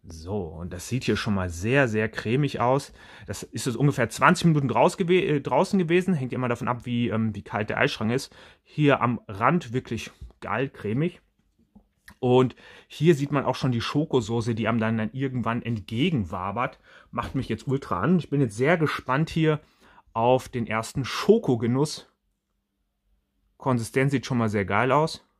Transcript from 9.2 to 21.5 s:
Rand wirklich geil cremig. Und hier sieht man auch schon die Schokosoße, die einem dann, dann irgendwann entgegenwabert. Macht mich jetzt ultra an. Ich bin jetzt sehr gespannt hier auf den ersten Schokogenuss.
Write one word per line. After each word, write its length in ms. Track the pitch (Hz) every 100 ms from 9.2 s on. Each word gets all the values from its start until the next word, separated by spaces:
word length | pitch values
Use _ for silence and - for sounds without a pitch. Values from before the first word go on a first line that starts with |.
| -
Rand 440 | 98 120 170 120
wirklich 380 | 123 - 113 - _ - _
geil 280 | - 107 139
cremig. 520 | - 101 117 170 - _ _ _ _ _ - _ _ - -
Und 380 | 127 123 131 - - - _
hier 260 | - 156
sieht 160 | 147 139
man 140 | 143
auch 100 | 120
schon 160 | 127 131
die 100 | 117
Schokosoße, 760 | - 143 160 131 104 117 113 113
die 100 | 110
einem 140 | 117
dann, 180 | 110 113
dann 140 | 110
irgendwann 500 | 131 135 127 113 117
entgegenwabert. 1160 | 117 113 92 113 175 147 87 95 95 104 131 - _ - _
Macht 240 | 117 - 135
mich 120 | 110
jetzt 200 | 113 -
ultra 320 | 135 - 87
an. 180 | 120 180
Ich 120 | -
bin 100 | 139
jetzt 160 | 131 101
sehr 220 | 135 175
gespannt 520 | 151 - - 131 156
hier 300 | 165 156 151 _ _ _ - _
auf 360 | 113 117 131 -
den 180 | 123 -
ersten 380 | 110 113 -
Schokogenuss. 1040 | 120 - - 226 226